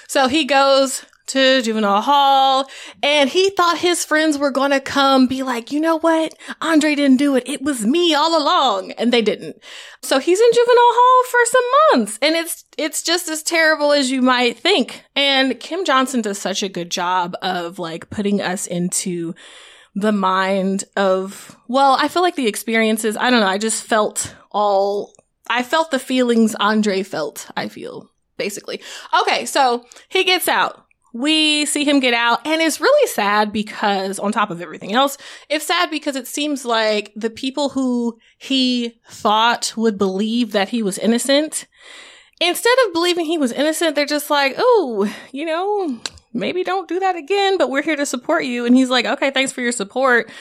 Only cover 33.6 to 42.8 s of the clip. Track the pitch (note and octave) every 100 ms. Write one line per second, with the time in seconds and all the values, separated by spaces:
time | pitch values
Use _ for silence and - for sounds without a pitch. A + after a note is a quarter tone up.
33.6 | G#3+ - G#3+ G3 F#3+ F#3+ G3+ A3+ G#3 E3+
34.6 | E3+ - F#3 A3 C#4 - - - - D4+
35.6 | D4+ F4 F4 D#4 D4+ C4+ A#3+ - D4 C#4
36.6 | A#3+ A3+ A3 G#3 G#3 G#3+ A3 A3 C4 C4
37.6 | C#4+ C4+ C4 A#3+ A#3 A3+ _ _ - C4+
38.6 | B3+ B3 A#3 A#3 _ - A3 G#3+ A#3 -
39.6 | - - A3+ G3 G3 F#3 G#3+ A#3 A#3 G#3+
40.6 | F#3+ A#3+ G3+ - G3 A#3 C4 C#4 D4+ -
41.6 | - _ - - - - _ _ E4+ E4
42.6 | A#4 B4+